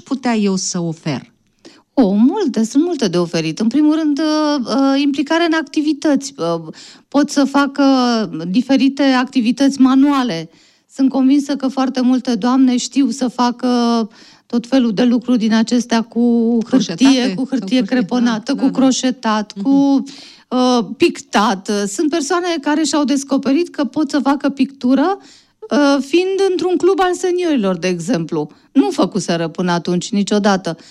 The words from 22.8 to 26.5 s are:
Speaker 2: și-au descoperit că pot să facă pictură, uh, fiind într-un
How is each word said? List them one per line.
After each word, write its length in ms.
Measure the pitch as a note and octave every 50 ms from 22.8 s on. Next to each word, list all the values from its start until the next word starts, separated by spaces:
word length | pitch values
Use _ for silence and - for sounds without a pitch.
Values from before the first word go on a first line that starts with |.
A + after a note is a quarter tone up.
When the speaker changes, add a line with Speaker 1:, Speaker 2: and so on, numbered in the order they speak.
| D#4
Speaker 2:
și-au 200 | - D#4+ D4 D4
descoperit 640 | A3+ C#4+ C4+ - - C#4 C4+ C#4 A#3+ C#4 E4+ F4 F4
că 140 | - D#4 C#4+
pot 260 | - - D4+ D#4 D4
să 100 | - C#4+ A3
facă 260 | C#4 C#4+ C#4 - C#4
pictură, 680 | C#4 - C4 C#4 - - - B3 C4+ C4+ D4 F#4 G4+ G4 - - - _ _ _ _ _ - -
uh, 280 | - D4 D4 C#4 C#4 C4+
fiind 400 | C4 - E4 F4 F#4 F#4+ G4 F#4 G4
într-un 280 | G4